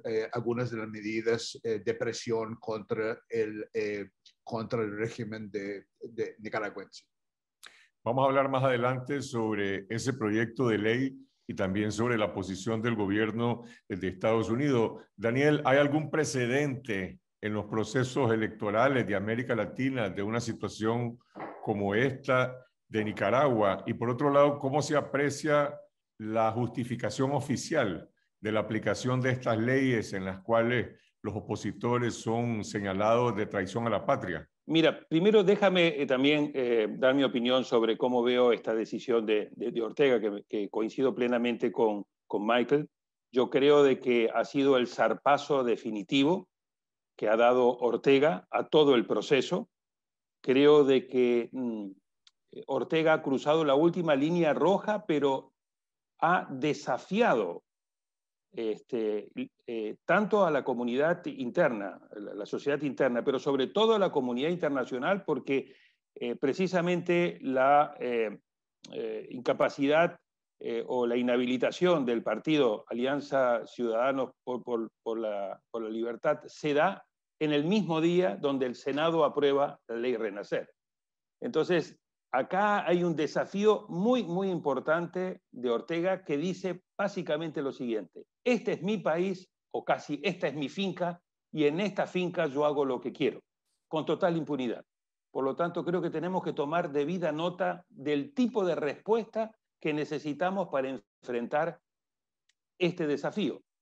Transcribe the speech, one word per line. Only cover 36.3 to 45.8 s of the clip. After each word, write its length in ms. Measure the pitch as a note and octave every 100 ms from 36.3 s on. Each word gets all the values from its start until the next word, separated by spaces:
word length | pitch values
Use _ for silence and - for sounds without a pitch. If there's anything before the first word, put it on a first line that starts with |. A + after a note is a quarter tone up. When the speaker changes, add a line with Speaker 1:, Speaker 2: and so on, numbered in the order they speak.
| D3+ D3
Speaker 3:
eh, 340 | C3+ B2 A#2 G#2+ A2
dar 160 | C3
mi 120 | C#3 C3
opinión 400 | A#2 A#2+ C3 A#2
sobre 320 | A#2+ A2+ G#2+
cómo 260 | B2 B2
veo 300 | A#2+ B2 B2
esta 200 | G#2+ -
decisión 520 | A2+ G#2 G#2+ C3 A#2 G#2+
de, 240 | G#2+ -
de, 200 | - A#2+
de 100 | A#2+
Ortega, 400 | A2 G#2+ C#3 A#2+
que, 240 | G#2 G2+ -
que 220 | A2 G2
coincido 440 | A2 A2 - C3
plenamente 580 | G#2+ A#2+ A#2+ A#2+ A2+ B2
con, 340 | - A2+ G#2 - _ -
con 180 | G2+ G#2
Michael. 440 | A#2+ A#2+ C#3+ D3 _ _ _ _
Yo 180 | B2 A#2+
creo 340 | C#3+ C#3 D3
de 160 | C#3 C3
que 300 | C3 A#2+ A2+
ha 120 | A#2 A2
sido 320 | C#3+ C#3 C3
el 100 | A#2+
zarpazo 800 | - A2+ - C#3 C#3+ - C#3+ A#2+
definitivo 840 | G#2